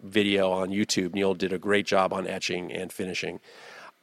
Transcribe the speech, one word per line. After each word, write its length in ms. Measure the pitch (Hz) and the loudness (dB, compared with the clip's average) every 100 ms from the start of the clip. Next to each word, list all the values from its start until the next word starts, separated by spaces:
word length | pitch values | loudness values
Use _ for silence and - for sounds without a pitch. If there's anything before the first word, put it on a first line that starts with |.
video 480 | 98 104 101 98 95 | 0 2 4 4 4
on 180 | 92 92 | 2 0
YouTube. 460 | 98 107 - 92 | 0 2 2 0
Neil 180 | 98 98 | 2 0
did 220 | 87 95 | 2 0
a 40 | 92 | -2
great 280 | 104 101 98 | 2 2 4
job 260 | 95 92 | 4 4
on 140 | 98 92 | 0 -4
etching 440 | 95 - 90 90 | -4 -4 -4 -4
and 220 | 87 92 | -6 -6
finishing. 480 | - 92 87 87 87 - - - - - - | -6 -6 -4 -6 -8 -14 -20 -20 -18 -20 2